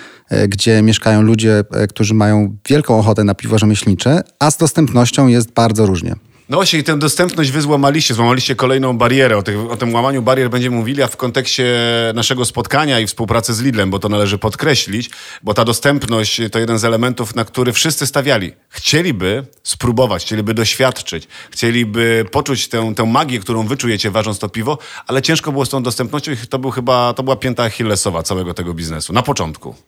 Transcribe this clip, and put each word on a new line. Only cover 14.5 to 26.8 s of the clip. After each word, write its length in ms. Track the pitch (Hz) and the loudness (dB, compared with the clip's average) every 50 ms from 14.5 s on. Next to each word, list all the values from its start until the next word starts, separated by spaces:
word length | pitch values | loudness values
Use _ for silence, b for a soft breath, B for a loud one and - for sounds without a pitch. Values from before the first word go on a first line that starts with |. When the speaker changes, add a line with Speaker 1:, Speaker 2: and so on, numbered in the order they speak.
| 98 - - 151 135 - - - 95 113 123 - B B B B B B - | -4 -2 0 0 0 0 0 -4 -4 -6 -6 -8 B B B B B B -6
Speaker 2:
bo 100 | 101 - | -4 0
ta 120 | - 117 | 0 2
dostępność 760 | 113 113 - - 143 143 143 139 107 117 110 110 104 - - 117 107 | 0 0 0 0 0 0 0 0 -2 -2 0 0 -2 -2 -4 -4 -2
to 80 | - 113 | -2 -2
jeden 180 | 113 113 117 110 | -2 0 0 0
z 60 | 107 | 0
elementów, 500 | 113 113 110 123 127 123 - 120 107 - | 0 0 2 0 0 -2 -4 -6 -6 -4
na 100 | 143 - | -6 -6
który 280 | - - - 123 120 120 | -4 -2 -2 -2 0 0
wszyscy 340 | - - 165 147 - 147 131 | 0 0 -2 -2 -2 -4 -4
stawiali. 440 | - 147 127 143 135 110 92 82 - _ _ _ | -2 -2 0 2 0 0 0 -4 -10 _ _ _
Chcieliby 720 | - - - - - 156 175 185 135 95 92 92 104 131 139 - _ _ - | -16 -8 -4 0 0 0 0 0 -2 -2 -2 -2 -2 -2 -6 -10 _ _ -10
spróbować, 600 | - - - - 120 120 113 131 113 98 87 - | -10 -8 -4 -2 -2 2 2 2 2 0 -2 -4
chcieliby 280 | - 107 107 107 104 113 | -4 -4 -4 -2 -2 -2
doświadczyć, 760 | 110 117 110 - - 131 131 123 - - - 90 82 - - B B B B | 0 0 -2 0 2 0 0 0 -2 -8 -10 -10 -10 -12 -12 B B B B
chcieliby 720 | B - - 117 117 120 120 110 104 113 117 117 113 113 113 110 | B -4 -2 0 0 0 -2 -2 -2 0 0 2 2 0 0 -2
poczuć 360 | - 139 151 - 135 107 - - | -2 -4 -2 -2 -4 -4 -4 -4
tę, 260 | - 117 113 113 107 | -4 -4 -4 -2 -2
tę 100 | - 113 | -2 0
magię, 340 | 113 113 139 160 143 123 117 | 2 2 2 0 0 -2 -6
którą 280 | 95 - 120 113 110 107 | -4 -4 -4 -2 -2 -2
wy 100 | 127 127 | -4 -2
czujecie, 340 | - 120 110 98 - 107 | -2 -2 -2 -2 -2 -2
ważąc 280 | 95 110 107 113 104 - | 0 0 -2 -2 -4 -6
to 100 | - 101 | -6 -8
piwo, 280 | - 113 110 127 156 151 B B B B B B | -6 -6 -4 -4 -4 -6 B B B B B B
ale 140 | 120 135 | -2 -2
ciężko 300 | 135 - 160 156 - 156 | 0 0 0 0 -2 -4
było 140 | 139 139 135 | -2 -2 -2
z 40 | 117 | -2
tą 140 | - 135 120 | -2 -4 -4
dostępnością 480 | 127 120 - 127 107 123 147 - 160 | -4 -4 -4 -6 -4 -6 -8 -6 -6
i 60 | 143 110 | -8 -8
to 220 | 117 - - 131 | -8 -6 -6 -6
był 120 | 127 135 | -6 -4
chyba, 420 | 110 127 | -6 -4